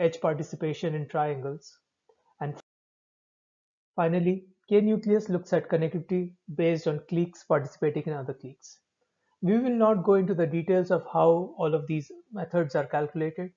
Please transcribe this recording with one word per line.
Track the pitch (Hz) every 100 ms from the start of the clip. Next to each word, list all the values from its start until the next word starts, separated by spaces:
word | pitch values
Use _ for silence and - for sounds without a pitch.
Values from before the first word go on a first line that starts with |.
edge | 170 165
participation | 170 151 147 151 160 147 170 156
in | 143
triangles. | 160 151 143 131 151 - _ _ _ _ _ _ -
And | 147 143 - _ _ _ _ _ _ _ _ _ _ _ _ -
finally, | 165 175 175 190 - _ -
K-nucleus | 208 208 214 214 214 214
looks | 180 -
at | 175 -
connectivity | 175 160 175 156 180 175 - - 147
based | 165 165 160
on | 151 -
cliques | 170 170 -
participating | - 151 135 - 151 151 151
in |
other | 147 135
cliques. | 139 131 139 - - _ _ _ _ _ -
We | 180 220
will | 254 240
not | 220 208
go | 170 196
into | 185
the | 175 160
details | 165 165 185 180
of | 175 -
how | 165 160 170 180 320
all | 165 156
of | 147
these | 156 143 - -
methods | 208 170 175 156
are | 160 139
calculated | 147 147 165 156 160 180